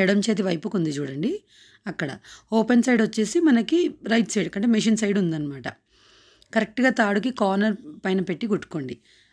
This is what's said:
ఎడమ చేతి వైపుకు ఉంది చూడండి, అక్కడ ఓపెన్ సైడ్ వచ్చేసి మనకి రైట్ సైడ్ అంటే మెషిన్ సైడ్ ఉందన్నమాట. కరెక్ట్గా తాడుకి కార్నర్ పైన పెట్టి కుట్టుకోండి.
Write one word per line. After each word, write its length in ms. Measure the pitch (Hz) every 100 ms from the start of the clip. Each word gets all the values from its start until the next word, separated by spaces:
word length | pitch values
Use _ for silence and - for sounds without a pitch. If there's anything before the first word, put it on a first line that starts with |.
ఎడమ 160 | 185 202
చేతి 240 | 196 202
వైపుకు 320 | 190 170 170 202
ఉంది 140 | 156
చూడండి, 400 | 143 135 139 214 415 - _ - _ -
అక్కడ 240 | - 147 131 - - -
ఓపెన్ 320 | 226 220 247 247
సైడ్ 160 | 240
వచ్చేసి 380 | 220 220 214 349 320
మనకి 320 | 233 - 330 349 - 254
రైట్ 260 | 233 208
సైడ్ 160 | 214 165 202
అంటే 140 | 240 220
మెషిన్ 240 | 185 214
సైడ్ 180 | 202 202
ఉందన్నమాట. 440 | 175 156 147 135 120 - _ _ _ _ _ _ _
కరెక్ట్గా 360 | 226 214 - 254 254
తాడుకి 320 | 208 202 254 -
కార్నర్ 340 | 196 196 220 202 - -
పైన 200 | 190 190
పెట్టి 240 | 185 160 220
కుట్టుకోండి. 480 | 165 - 160 127 120 _ _ _